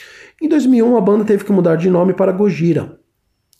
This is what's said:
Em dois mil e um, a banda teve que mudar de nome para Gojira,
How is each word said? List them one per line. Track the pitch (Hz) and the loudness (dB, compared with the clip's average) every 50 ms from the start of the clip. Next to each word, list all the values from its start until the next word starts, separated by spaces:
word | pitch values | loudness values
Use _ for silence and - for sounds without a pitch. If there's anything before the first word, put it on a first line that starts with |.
| - - - - - - _ _ | -20 -20 -20 -20 -20 -20 _ _
Em | 320 302 | -4 -2
dois | 330 294 240 | 0 0 2
mil | 262 254 233 226 | 2 2 2 2
e | 240 | 2
um, | 247 | 2
a | 226 | 2
banda | 185 202 208 226 208 | 2 0 0 0 0
teve | 220 202 196 - | 0 -2 -2 0
que | - | -2
mudar | 202 185 175 170 160 | 0 0 2 0 0
de | 160 175 185 | 0 0 0
nome | 180 170 180 190 180 | 0 2 0 0 0
para | - 190 190 185 | 0 -2 -2 0
Gojira, | 185 208 202 151 143 170 170 151 143 101 - - _ _ _ _ _ _ _ _ _ _ _ _ | 0 -2 -2 0 -2 -2 -2 -2 -2 -4 -8 -14 _ _ _ _ _ _ _ _ _ _ _ _